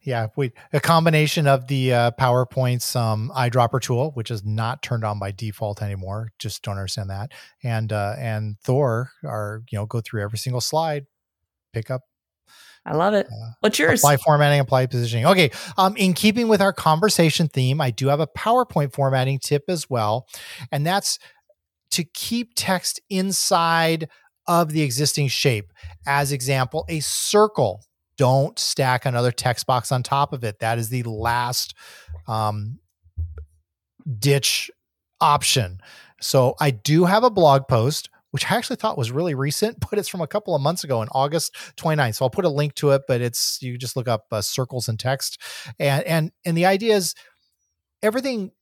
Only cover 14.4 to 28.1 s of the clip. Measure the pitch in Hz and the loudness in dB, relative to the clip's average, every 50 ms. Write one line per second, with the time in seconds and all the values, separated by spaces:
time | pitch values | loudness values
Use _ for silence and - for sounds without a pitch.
14.4 | 147 143 143 143 135 - 135 131 131 123 - 123 120 117 113 113 117 160 196 185 | 6 4 4 2 2 2 2 2 2 2 0 -2 -2 -2 -2 0 4 4 6 6
15.4 | 170 139 - - - - - - 190 190 208 240 196 185 175 - - 214 208 240 | 4 2 2 -4 -14 -8 0 2 2 2 4 2 2 2 2 4 4 2 4 4
16.4 | 240 226 220 196 196 196 180 - - 160 156 160 185 214 - - 170 160 - - | 2 2 4 4 4 2 2 2 2 4 4 4 4 2 4 4 4 4 4 2
17.4 | 170 143 - 139 127 127 135 156 151 127 113 - 131 135 143 147 160 151 _ - | 0 0 2 2 2 2 2 2 0 -2 -2 0 0 0 2 2 0 -4 _ -4
18.4 | - 220 233 254 247 - - 175 143 139 - - 139 135 135 131 127 131 139 131 | 0 2 2 2 2 0 0 -2 -2 0 0 0 0 2 2 2 0 0 -2 -4
19.4 | - - 147 143 - - 185 160 143 _ 131 120 110 104 107 123 131 _ - - | -2 0 -2 -2 0 -2 -4 -4 -4 _ -2 0 0 0 0 -2 -4 _ -20 -20
20.4 | - - - - 131 120 - 143 143 165 185 202 - - - - - - _ _ | -18 -18 -16 -16 -12 -6 -4 -2 0 0 0 0 0 -2 -6 -6 -8 -20 _ _
21.4 | _ _ _ _ _ _ _ _ _ _ - - 170 - _ - - - 233 233 | _ _ _ _ _ _ _ _ _ _ -6 -6 -6 -6 _ -12 -8 -4 -4 -4
22.4 | 240 _ _ - - - 190 175 - - - - _ _ 202 190 185 196 185 - | -4 _ _ -6 -2 -2 -2 -2 -2 -6 -8 -8 _ _ -4 -2 -2 -2 -2 -2
23.4 | - - 190 170 165 165 165 165 165 160 165 160 160 151 _ _ _ _ _ _ | 0 2 2 2 2 2 2 2 2 2 0 -2 -4 -10 _ _ _ _ _ _
24.4 | _ - 175 170 175 156 151 160 151 139 117 127 151 139 - - 147 131 - - | _ 0 2 2 2 2 0 0 0 0 0 0 -2 0 0 0 0 0 0 2
25.4 | - 147 120 104 101 - _ _ - - - - _ - 139 143 143 135 147 139 | 2 2 2 0 -4 -10 _ _ -20 -20 -20 -12 _ 0 2 2 2 0 -2 -4
26.4 | 123 131 139 131 131 123 - 156 - - 170 156 139 - - - - - - 208 | -2 0 0 0 0 -2 -2 -8 -6 -4 -6 -4 -4 -4 -4 -4 -4 2 4 4
27.4 | 214 214 - - 135 104 90 - _ _ _ _ _ _ | 4 4 4 0 0 0 0 -6 _ _ _ _ _ _